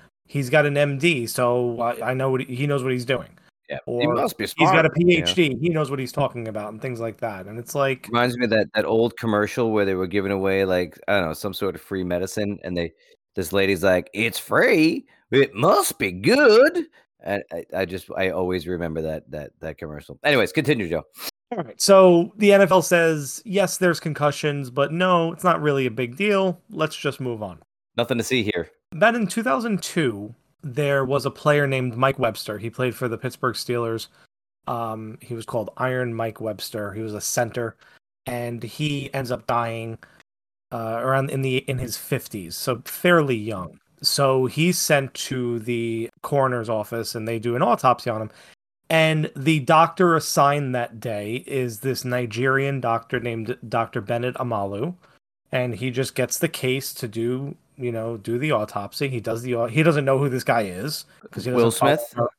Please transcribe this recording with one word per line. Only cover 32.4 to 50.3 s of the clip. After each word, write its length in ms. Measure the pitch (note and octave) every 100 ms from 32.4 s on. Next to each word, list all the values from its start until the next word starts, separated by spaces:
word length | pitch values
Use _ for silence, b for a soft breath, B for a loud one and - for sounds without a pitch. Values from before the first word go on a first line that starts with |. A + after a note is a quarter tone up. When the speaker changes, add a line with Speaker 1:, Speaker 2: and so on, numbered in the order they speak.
| - G#2
Speaker 1:
He 120 | A2+
played 260 | - B2+ A2
for 120 | B2+
the 80 | A2+
Pittsburgh 380 | B2+ - B2+ G#2+
Steelers. 520 | - A#2+ A#2 A2+ - b b _ _ _ -
Um, 520 | A#2+ A2+ A2 A2 A2
he 120 | -
was 120 | A2+ A2
called 260 | A#2+ G2+ -
Iron 360 | B2+ B2+ B2
Mike 260 | A2+ A2+ G#2+
Webster. 540 | A2 G2 - A2 G2+
He 80 | G2+
was 120 | A2
a 80 | G#2
center, 540 | - - A#2 B2 A#2 - b b _ _ -
and 380 | B2 A#2+ A#2+
he 500 | A2 - D3+ C#3+ C3+
ends 160 | C#3 A#2+
up 140 | A#2+ -
dying, 520 | A#2+ A#2 A2+ A2+ A2 b b _ _ _ _ -
uh, 280 | A#2 A2+ A#2
around 260 | B2+ C3+ C#3
in 100 | C3+
the, 160 | C3+ B2+
in 200 | - B2+
his 200 | A#2 -
fifties, 580 | - C3 - G#2 E2 -
so 260 | - A#2 -
fairly 500 | - F3 E3+ C#3+ A#2
young. 420 | G#2 G2+ F2 - _ _
So 440 | C3 - C#3 C3 B2+
he's 340 | C#3+ E3+ F3
sent 340 | - D3 C3+ -
to 440 | - C3 A#2+ A#2
the 500 | A2 A#2 A#2 A2+ A2+ -
coroner's 480 | - C#3+ C3 B2 A2+
office, 440 | A2 G#2 A#2 G#2+
and 140 | A#2 A2
they 120 | A2+
do 160 | A#2+ A#2+
an 40 |
autopsy 480 | G3+ - B2+ A#2+ B2
on 120 | A2
him. 100 | G#2+ b b b _ _ -
And 420 | D#3+ D#3+ D#3 D3+ -
the 220 | C#3 D#3
doctor 540 | B2 D#3+ E3 - F3 D#3+
assigned 600 | -